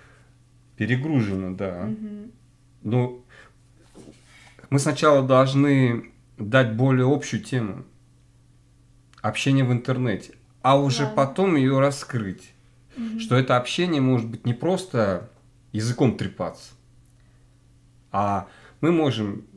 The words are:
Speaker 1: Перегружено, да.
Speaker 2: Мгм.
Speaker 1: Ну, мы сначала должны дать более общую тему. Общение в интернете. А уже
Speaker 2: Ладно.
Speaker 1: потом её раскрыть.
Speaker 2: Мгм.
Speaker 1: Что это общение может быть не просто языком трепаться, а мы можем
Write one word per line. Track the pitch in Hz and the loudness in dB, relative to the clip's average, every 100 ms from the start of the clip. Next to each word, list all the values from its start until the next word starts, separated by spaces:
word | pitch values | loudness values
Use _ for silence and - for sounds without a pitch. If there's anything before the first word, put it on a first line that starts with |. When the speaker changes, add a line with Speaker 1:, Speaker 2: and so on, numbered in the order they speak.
| - - _ _ _ _ _ - | -20 -20 _ _ _ _ _ -6
Speaker 1:
Перегружено, | 107 127 151 143 101 95 92 92 | -2 -2 0 0 0 -2 -6 -6
да. | 98 90 104 | -8 -6 -8
Speaker 2:
Мгм. | 214 214 208 226 - _ _ _ _ | -8 -10 -14 -18 -20 _ _ _ _
Speaker 1:
Ну, | 107 123 123 - - - - _ _ _ _ - - - _ - - - - | -2 -2 -2 -6 -20 -20 -20 _ _ _ _ -20 -20 -20 _ -20 -20 -18 -2
мы | 135 | 0
сначала | 151 139 156 139 131 | 0 2 4 4 6
должны | 127 135 135 147 139 127 117 - - _ - | 4 4 4 4 4 4 0 -6 -20 _ -10
дать | 104 131 120 110 | 0 2 2 2
более | 131 127 127 | 2 4 2
общую | 143 - 110 | 0 -2 -8
тему. | - 127 107 87 - _ _ _ _ _ _ _ _ _ _ _ _ - | -4 -4 -4 -8 -14 _ _ _ _ _ _ _ _ _ _ _ _ -6
Общение | 107 - 139 135 127 | -4 -2 2 2 2
в | |
интернете. | 123 123 123 127 92 - - _ _ | 0 0 -2 -2 -4 -6 -20 _ _
А | 143 139 | 2 4
уже | 139 123 | 2 0
Speaker 2:
Ладно. | 135 147 | -2 0
Speaker 1:
потом | 135 160 190 156 | -2 0 2 2
её | 131 135 | 2 2
раскрыть. | 139 135 - 120 98 87 - _ _ _ _ - | 2 -2 -6 -6 -6 -8 -16 _ _ _ _ -12
Speaker 2:
Мгм. | 226 226 | -10 -8
Speaker 1:
Что | 226 123 | 0 0
это | 131 127 | 2 0
общение | 123 - 175 151 | 0 -2 0 2
может | 131 127 113 | 2 2 -2
быть | 113 120 | -6 -4
не | |
просто | 120 160 180 - 123 101 90 - _ _ _ _ | -2 -2 -2 -2 -2 0 -2 -8 _ _ _ _
языком | 107 113 117 135 - | -6 -4 0 0 0
трепаться, | 95 - 85 - - - _ _ _ _ _ _ _ _ _ _ _ _ _ | -6 -6 -8 -10 -20 -20 _ _ _ _ _ _ _ _ _ _ _ _ _
а | 98 101 98 92 - - - | -4 -2 -4 -6 -18 -20 -4
мы | 151 | 0
можем | 170 147 110 104 101 - | 2 0 -2 -4 -6 -14